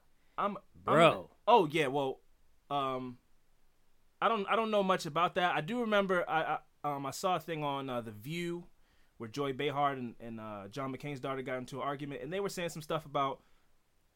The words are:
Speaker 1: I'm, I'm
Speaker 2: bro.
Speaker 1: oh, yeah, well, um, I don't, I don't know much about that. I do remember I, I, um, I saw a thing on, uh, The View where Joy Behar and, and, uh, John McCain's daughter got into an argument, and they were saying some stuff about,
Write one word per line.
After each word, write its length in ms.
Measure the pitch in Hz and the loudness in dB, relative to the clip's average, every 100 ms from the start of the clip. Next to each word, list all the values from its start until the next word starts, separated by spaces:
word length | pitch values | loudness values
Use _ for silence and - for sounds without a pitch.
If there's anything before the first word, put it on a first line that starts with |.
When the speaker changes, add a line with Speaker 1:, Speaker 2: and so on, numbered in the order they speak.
| _ _ _ - | _ _ _ -4
Speaker 1:
I'm, 180 | 196 196 - - 92 | -4 -4 -12 -8 4
I'm 80 | |
Speaker 2:
bro. 360 | 147 165 101 87 _ - | 8 8 6 -4 _ 6
Speaker 1:
oh, 200 | 233 160 | 6 6
yeah, 180 | 160 139 | 2 0
well, 320 | 143 135 - - _ _ _ - | 0 -2 -4 -12 _ _ _ -4
um, 480 | 143 135 131 127 123 _ - _ _ - _ _ _ _ - | -2 -2 -2 -6 -12 _ -20 _ _ -20 _ _ _ _ -2
I 60 | 190 | 2
don't, 180 | 226 196 | 2 2
I 80 | 202 | 0
don't 140 | 226 | 2
know 120 | 208 | 2
much 220 | 190 180 | 4 2
about 300 | 165 156 175 | 0 2 2
that. 200 | 185 180 | 4 2
I 60 | 151 | 2
do 200 | 151 240 | 0 -2
remember 420 | 226 208 196 180 - | 2 4 4 2 2
I, 320 | 160 135 151 - _ | 0 0 -2 -6 _
I, 120 | 147 139 | -4 -4
um, 80 | |
I 60 | 139 | -4
saw 260 | - 190 175 | -2 0 0
a 40 | |
thing 220 | 165 160 | -2 -4
on, 280 | 147 139 135 | -2 -2 -4
uh, 100 | 123 | -4
The 100 | 113 | -6
View 540 | 104 123 170 175 170 175 - - _ - - | -10 -8 -4 -4 -6 -10 -20 -20 _ -20 -14
where 100 | 113 | -8
Joy 240 | 127 139 | -4 -4
Behar 400 | 127 143 139 143 | -2 -2 2 2
and, 220 | 135 120 - | 0 -6 -10
and, 220 | 117 113 | -12 -10
uh, 280 | 110 104 98 | -10 -10 -10
John 260 | 139 135 131 | -8 -6 -6
McCain's 240 | 147 135 | -8 -8
daughter 220 | 139 135 | -6 -6
got 160 | 127 127 | -4 -6
into 180 | 127 131 | -6 -6
an 60 | 131 | -6
argument, 360 | 143 143 143 | -6 -8 -8
and 100 | 139 | -6
they 80 | 185 | -4
were 80 | 196 | -4
saying 220 | 190 170 | -4 -6
some 100 | 160 | -6
stuff 240 | 151 165 | -6 -6
about, 380 | 147 143 139 127 _ - _ _ _ _ _ | -2 -2 -2 -4 _ -20 _ _ _ _ _